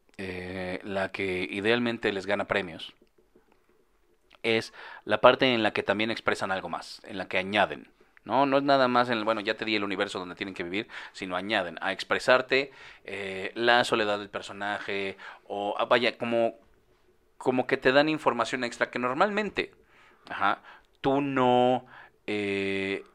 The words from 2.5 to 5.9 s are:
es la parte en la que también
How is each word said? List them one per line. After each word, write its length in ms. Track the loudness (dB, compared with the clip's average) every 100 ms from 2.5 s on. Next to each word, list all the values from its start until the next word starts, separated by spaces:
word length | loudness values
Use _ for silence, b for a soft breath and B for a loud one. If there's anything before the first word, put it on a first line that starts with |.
| -2 -2 -10 -16 -18 _ _ _ _ _ _ _ _ _ _ _ _ _ -6
es 300 | 0 0 -2 B B B
la 160 | -4 6
parte 340 | 6 8 4
en 80 | 4
la 100 | 2
que 100 | 0
también 280 | 0